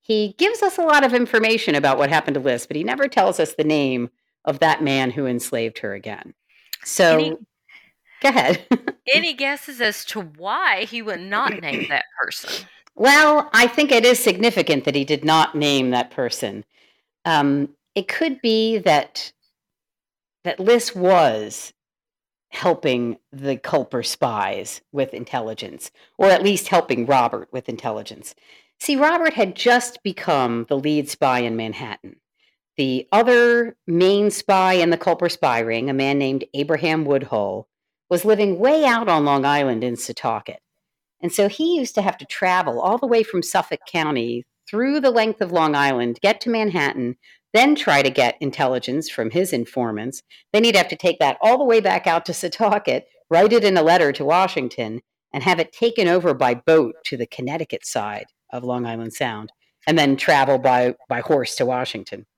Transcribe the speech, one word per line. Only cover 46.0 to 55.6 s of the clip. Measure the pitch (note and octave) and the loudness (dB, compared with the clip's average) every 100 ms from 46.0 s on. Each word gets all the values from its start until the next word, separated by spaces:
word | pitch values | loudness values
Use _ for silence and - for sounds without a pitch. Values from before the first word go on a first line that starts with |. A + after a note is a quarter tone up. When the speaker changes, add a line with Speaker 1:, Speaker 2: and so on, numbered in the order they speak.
| A#2+ A#2 | -2 -2
Speaker 1:
get | G3 A3 | -2 -2
to | A#3+ | -2
Manhattan, | A3+ G#3+ F3 C#3+ - A#2+ B2+ _ _ _ | -2 -2 -2 -2 -4 -6 -8 _ _ _
then | A3 C4+ | 2 4
try | D4 - C#3+ | 2 2 2
to | C#3 | 2
get | B2+ A#2+ - | 2 0 0
intelligence | C#3+ - C3+ B2+ B2 C3+ D#3 | -6 -2 -2 -2 -4 -6 -6
from | - A2 | -6 -4
his | C3+ F#3+ | -2 -2
informants. | C3 A#2 - A#2+ G#2+ A#2 - _ - _ | -2 -4 -4 -4 -4 -8 -12 _ -20 _
Then | G#3+ | 0
he'd | A#3 G3 | 2 2
have | F3 | 0
to | D#3+ | -2
take | F#3 D3+ | -2 2
that | C#3+ B2+ | 0 2
all | A3 B3+ | 2 2
the | |
way | C#4 A3+ | 4 2
back | G3 F#3 F3 | 2 0 0
out | E3+ E3+ | -2 -2
to | |
Setauket, | E3 F3+ - A3 G3+ F3+ C3 - _ _ | -8 -8 -2 0 0 0 -4 -6 _ _
write | E3 G#3 | 4 6
it | A#3 | 6
in | G3+ F3 | 4 4
a | |
letter | D#3+ F3+ D3+ | 4 4 4
to | C#3 | 0
Washington, | C#3+ E3+ F#3 E3 B2+ - A2+ A2+ _ _ _ | 0 2 2 -2 -8 -8 -10 -10 _ _ _
and | C#3 | -4
have | F#3+ | -2
it | E3+ | 0